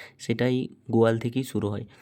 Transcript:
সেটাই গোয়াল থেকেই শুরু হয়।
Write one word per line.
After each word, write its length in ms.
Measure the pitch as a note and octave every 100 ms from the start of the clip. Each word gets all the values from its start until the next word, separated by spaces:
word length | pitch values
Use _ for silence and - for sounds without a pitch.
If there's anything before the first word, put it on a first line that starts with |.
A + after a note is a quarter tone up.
| - _
সেটাই 500 | - A2+ B2 B2+ C3 - -
গোয়াল 280 | A2+ A2+ A2+
থেকেই 260 | A#2+ B2
শুরু 240 | C3 G#2+ G#2
হয়। 160 | G2+ - -